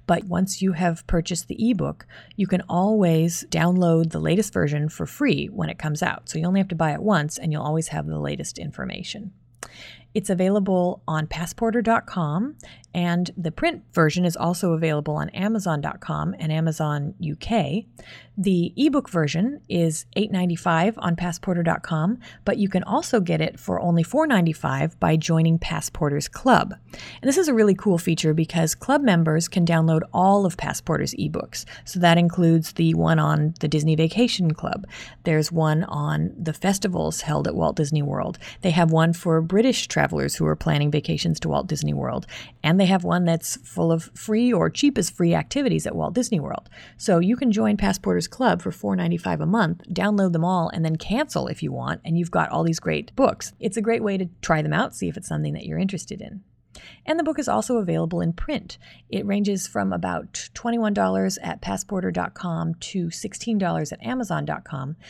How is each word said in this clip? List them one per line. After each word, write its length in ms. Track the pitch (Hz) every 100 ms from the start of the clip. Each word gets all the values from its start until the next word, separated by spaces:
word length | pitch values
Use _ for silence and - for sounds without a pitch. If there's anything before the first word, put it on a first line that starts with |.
| -
But 160 | 175
once 380 | 196 175 190 -
you 100 | 190
have 320 | 160 175 165 -
purchased 400 | 170 160 175 -
the 220 | - 226
ebook, 360 | 202 143 160 - - - -
you 100 | 190
can 160 | 180 -
always 760 | 175 196 220 175 160 165 170 -
download 600 | 160 170 185 175 165 165
the 100 | 160
latest 320 | 156 180 208
version 360 | 185 151 147 151
for 160 | -
free 420 | 160 - 285 143 -
when 220 | 196 160
it 100 | -
comes 220 | 156 147
out. 280 | - - -
So 100 | 160
you 80 | 170
only 140 | 190
have 80 | 190
to 80 | 160
buy 160 | 160
it 100 | 147
once, 340 | 208 185 147 -
and 140 | 165
you'll 120 | 151
always 260 | 147 160 160
have 180 | 156 151
the 140 | 156
latest 400 | 143 151 - -
information. 720 | 156 - - - - - 208 - _ _ - - - - -
It's 160 | 220 -
available 720 | 180 185 208 196 185 180 - -
on 180 | 156 156
passporter 560 | 156 170 - 226 233
dot 240 | 220 226 -
com, 500 | 185 156 156 262 311 - - -
and 360 | 175 175 170 175 -
the 160 | 160
print 300 | - 330 294 -
version 320 | - 156 170
is 100 | 180
also 380 | 175 170 175 180
available 420 | 160 160 151 151
on 140 | 151 147
amazon 520 | - 202 220 190 147
dot 180 | 147 -
com 340 | - 151 156 -
and 120 | 156
Amazon 640 | 156 160 156 156 147 143 -
U 180 | 156 151
K. 500 | - 226 - 196 - - - - - -
The 340 | 190 180 170 -
ebook 340 | 294 277 -
version 500 | 170 147 160 226 285 -
is 380 | 175 165 160 -
eight 180 | - 214
ninety-five 640 | 190 180 170 180 165 190 220
on 180 | 175 170
passporter 460 | 175 170 - 175
dot 200 | 170 165
com, 360 | - 160 170 247 - - -
but 100 | -
you 140 | 196
can 120 | 185
also 360 | - 262 339 233
get 220 | 175 160
it 180 | 156 -
for 180 | - -
only 240 | 175 170
four 240 | 165 277 320
ninety-five 720 | 220 170 151 - 135 160 -
by 180 | 170 160
joining 420 | 156 160 160 165
Passporter's 720 | - 160 - - 147 143 -
Club. 460 | - 262 240 - - - - - -
And 80 | 262
this 80 | 285
is 120 | 330
a 60 |
really 200 | 226 214
cool 240 | 190 208 170
feature 340 | 175 160 160
because 420 | 156 160 170 165
club 280 | - - 294
members 460 | 269 175 160 156 170
can 180 | 185 170
download 340 | 165 160 160 -
all 320 | - 185 202 190
of 100 | -
Passporter's 580 | 143 - - 151 143 -
ebooks. 500 | 151 156 - - - -
So 160 | - 180
that 160 | 170 170
includes 560 | 170 175 165 165 156
the 220 | - 165
one 240 | 160 160 160
on 340 | 151 151 151 160
the 80 | 147
Disney 280 | 151 151 156
Vacation 580 | 160 196 240 - 170
Club. 320 | 156 - - 196 - - -
There's 280 | - 156 151
one 320 | 165 156 156
on 480 | - 147 147 151 165 -
the 160 | 160
festivals 680 | 151 185 196 202 175 160 165
held 240 | - 151 -
at 80 |
Walt 220 | - - -
Disney 260 | 147 156
World. 360 | 143 113 92 - - -
They 80 | 190
have 200 | 165 165
one 220 | 160 165
for 300 | 170 175 160
British 460 | 165 190 262 - -
travelers 480 | 156 143 156 139 -
who 100 | 156
are 100 | 156
planning 340 | 165 147 147
vacations 500 | 147 - 156 170 156
to 80 | 160
Walt 180 | 143 -
Disney 280 | 151 73
World. 320 | 73 - - - - - -
And 160 | 147 180
they 80 | 185
have 160 | 190
one 220 | 175 180
that's 320 | 175 165 - - -
full 220 | - 170
of 200 | 165 -
free 380 | - - 220 247
or 180 | 202 160
cheap 280 | - 285 277
as 120 | 180
free 240 | - 170
activities 520 | 165 160 277 262 160 -
at 100 | -
Walt 180 | 78
Disney 240 | 247 240 185
World. 300 | 139 - - - - -
So 200 | - 170
you 160 | 180
can 160 | 240 262
join 280 | 208 220 208
Passporter's 480 | 196 190 196 180 170
Club 340 | - 254 180
for 120 | 190
four 240 | - 208 190
ninety-five 440 | 170 170 - 156
a 60 | 156
month, 360 | 226 165 175 -
download 440 | 165 202 208 185
them 120 | 170
all, 240 | 170 185 165
and 140 | -
then 120 | 160 160
cancel 500 | - 220 302 - -
if 160 | -
you 80 | 147
want, 300 | 127 123 160
and 140 | - 165
you've 140 | 170
got 180 | 165 156
all 140 | -
these 160 | 165 160
great 340 | 165 - -
books. 380 | - 254 - - -
It's 160 | 240 233
a 60 |
great 200 | 214 233
way 140 | 214 190
to 100 | 180 -
try 220 | - 156
them 100 | 151
out, 240 | 156 - -
see 120 | 180
if 80 | 165
it's 120 | -
something 240 | 156 151
that 120 | 151
you're 140 | - 160
interested 420 | 190 190 - -
in. 220 | - 196 - _ _ - - - -
And 120 | 320
the 60 |
book 140 | 311 311
is 100 | 285
also 300 | 214 220 240
available 420 | 180 160 165 170
in 140 | 165
print. 420 | 170 - 285 - - - - -
It 160 | 196
ranges 420 | 202 202 202 196 -
from 280 | 208 190
about 560 | 175 175 170 - - -
twenty-one 400 | - 233 233 214
dollars 460 | 202 190 190 190 190
at 240 | - -
passporter 480 | - 196 - 190 185
dot 240 | 175 175
com 400 | - 180 165 165
to 360 | 165 - 190 170
sixteen 480 | - 202 - - 214
dollars 340 | 180 165 151
at 120 | -
amazon 400 | 226 254 208 156
dot 200 | 147 151
com. 320 | - 139 135 160 -